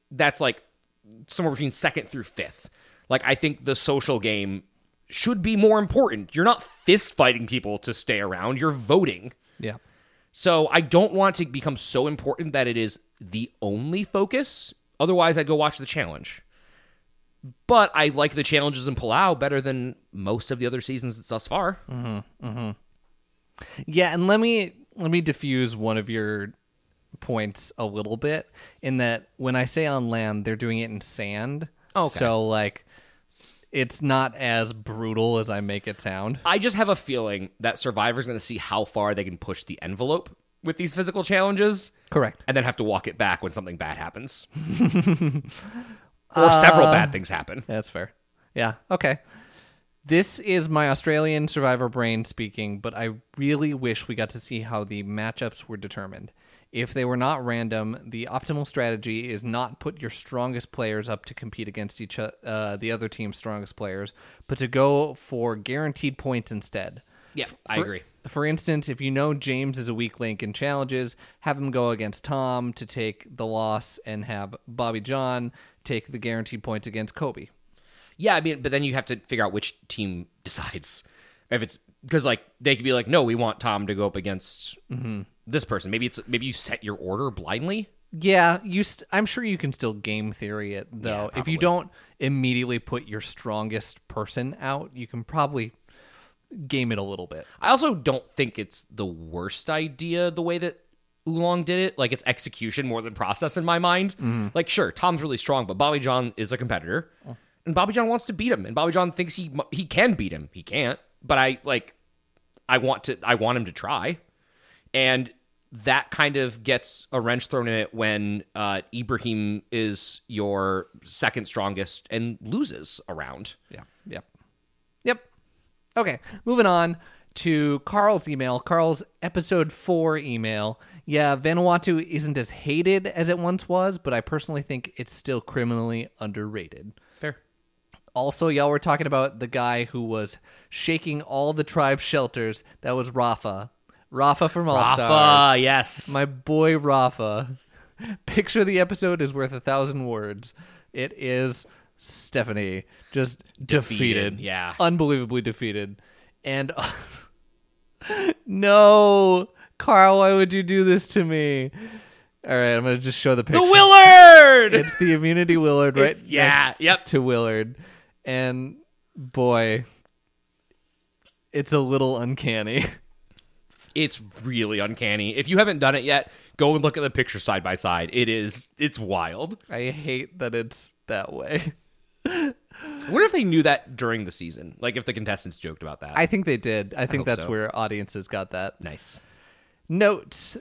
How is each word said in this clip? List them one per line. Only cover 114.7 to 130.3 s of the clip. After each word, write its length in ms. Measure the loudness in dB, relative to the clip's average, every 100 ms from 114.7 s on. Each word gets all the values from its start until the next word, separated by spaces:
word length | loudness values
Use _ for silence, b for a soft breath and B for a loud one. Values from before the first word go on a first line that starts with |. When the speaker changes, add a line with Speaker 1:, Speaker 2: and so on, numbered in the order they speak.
| b b
Speaker 1:
And 400 | 0 2 0 -4 _ _ _ _
that 400 | -8 0 0 0
kind 260 | -2 0 0
of 240 | -4 -4
gets 440 | -2 -2 -2 -16 -6
a 80 | -4
wrench 280 | 0 -2 -2
thrown 200 | -4 -2
in 60 |
it 180 | -2 -4
when, 520 | -2 -2 -2 -2 -6 -8
uh, 280 | -6 -4 -4 -6
Ibrahim 680 | -10 -6 -4 -4 -4 -4 -6 -6
is 500 | -4 -4 -4 -6 -8 -10
your 600 | -4 -2 -2 -2 -4 -6 -18 -14
second 400 | -4 -4 -4 -8
strongest 600 | -4 -4 -4 -6 -8 -8
and 260 | -6 -6 -8
loses 640 | -8 -6 -6 -8 -10 -10 -10
a 80 | -12
round. 400 | -12 -12 -16 -18 _
Speaker 2:
Yeah. 100 | -20 -20 _ -16
Yep. 200 | -16 -18 _ _ _ _ _ _ _
Yep. 200 | -4 -4 _ _ _ _ _ _ _ -4
Okay, 220 | -2 -4 B -10 -2
moving 220 | 2 4
on 300 | 4 2 -4 b b b -6
to 440 | 0 0 0 -2
Carl's 480 | -2 0 2 2 -2
email. 320 | -4 -2 -4
Carl's 420 | 0 0 2 0 -6 -12
episode 480 | -6 -4 0 0 0
four 440 | -4 -2 0 2 -2
email. 600 | -4